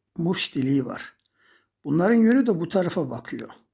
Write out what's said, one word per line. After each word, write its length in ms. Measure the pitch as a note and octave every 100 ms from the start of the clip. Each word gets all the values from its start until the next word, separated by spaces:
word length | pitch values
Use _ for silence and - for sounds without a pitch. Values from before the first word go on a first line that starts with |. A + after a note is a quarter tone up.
| _ -
murş 380 | E3+ F#3 - D3
deliği 300 | C3 C#3 B2
var. 300 | - - _ _ _ _ _ _ _
Bunların 320 | C#3+ D3+ F#3 A#3
yönü 320 | A3+ B3+ C4
de 120 | F3+
bu 100 | E3+
tarafa 400 | F#3+ F3 - C#3
bakıyor. 400 | A#2+ - A#2+ A2 - _